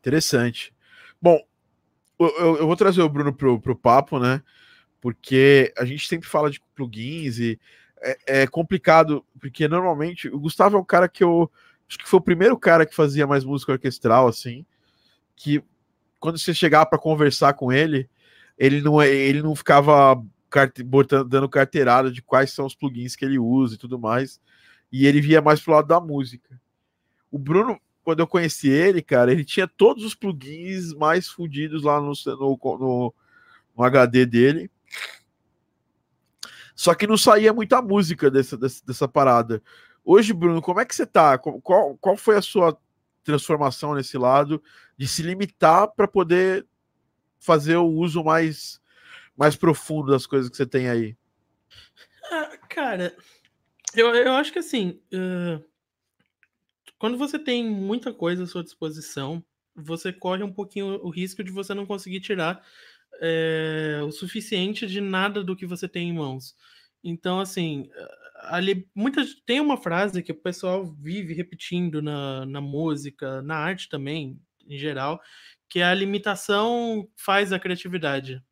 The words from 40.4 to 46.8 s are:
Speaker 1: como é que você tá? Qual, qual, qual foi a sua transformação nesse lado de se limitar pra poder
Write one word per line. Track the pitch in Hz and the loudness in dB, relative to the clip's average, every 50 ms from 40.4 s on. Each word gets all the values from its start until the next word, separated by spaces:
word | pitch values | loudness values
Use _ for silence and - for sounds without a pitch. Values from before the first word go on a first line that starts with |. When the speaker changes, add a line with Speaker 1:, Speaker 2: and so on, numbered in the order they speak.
| 165 175 170 165 | 0 0 0 0
Speaker 1:
como | 156 - 180 190 | -2 -2 -2 -2
é | 247 | -2
que | 240 - | -4 -4
você | - - | -6 -6
tá? | - _ 202 160 151 135 127 | 0 _ 4 6 6 4 2
Qual, | - 156 131 113 | 0 -6 -10 -10
qual, | _ - 180 190 208 139 139 - | _ 4 4 4 4 2 -4 -4
qual | - 196 190 | -2 -2 -2
foi | 208 - - 214 | 0 2 2 2
a | 202 190 | 2 2
sua | - - 208 180 165 151 _ _ _ _ _ _ _ _ _ _ | -2 0 2 2 2 0 _ _ _ _ _ _ _ _ _ _
transformação | - 147 143 - - 165 147 147 135 127 - - 147 147 | -4 -4 -4 -2 -2 -2 0 0 -2 -4 -4 -8 -6 -6
nesse | 139 131 - - 135 | -6 -8 -8 -6 -2
lado | 123 123 131 139 147 143 156 151 _ _ _ _ _ _ _ | 0 2 2 2 2 0 -4 -8 _ _ _ _ _ _ _
de | _ 139 | _ -8
se | 131 - - 160 | -8 -6 -6 -6
limitar | 165 185 190 202 185 _ _ - 156 160 180 202 208 | -8 -6 -6 -8 -10 _ _ 4 4 6 4 4 0
pra | - - 208 196 | 0 -2 -2 0
poder | _ 196 185 160 175 180 185 190 190 185 - _ _ _ | _ -2 0 2 2 2 2 0 -2 -4 -8 _ _ _